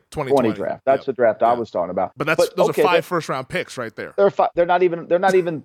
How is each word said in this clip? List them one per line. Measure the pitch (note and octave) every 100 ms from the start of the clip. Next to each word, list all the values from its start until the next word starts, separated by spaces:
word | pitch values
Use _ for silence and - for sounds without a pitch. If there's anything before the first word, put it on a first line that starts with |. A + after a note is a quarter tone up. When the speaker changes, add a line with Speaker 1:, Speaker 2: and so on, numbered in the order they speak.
| -
Speaker 1:
twenty | - C3+
Speaker 2:
twenty | C#3 A#2+
twenty. | G2+
Speaker 1:
draft. | - -
That's | - C3+
Speaker 2:
Yeah. | -
Speaker 1:
the |
draft | B2+ A#2+ G#2
I | A#2
Speaker 2:
Yeah. | A#2+
Speaker 1:
was | A2
talking | G2 F2
about. | F#2 F#2 -
Speaker 2:
But | D3
that's, | D#3+ E3+
Speaker 1:
But, | -
Speaker 2:
those | F3+
Speaker 1:
okay, | D3+
Speaker 2:
are |
five | F3+
Speaker 1:
they're, | F3
Speaker 2:
first-round | E3 F3+ D3+ C#3+ B2+
picks | F3+ C3 -
right | A2+ -
there. | F2+ -
Speaker 1:
they're | G3+
fi-, | - F3+
they're | - F3
not | F3+
even, | F#3 E3+ -
they're | F3
not | G3
even | F#3 F3 D#3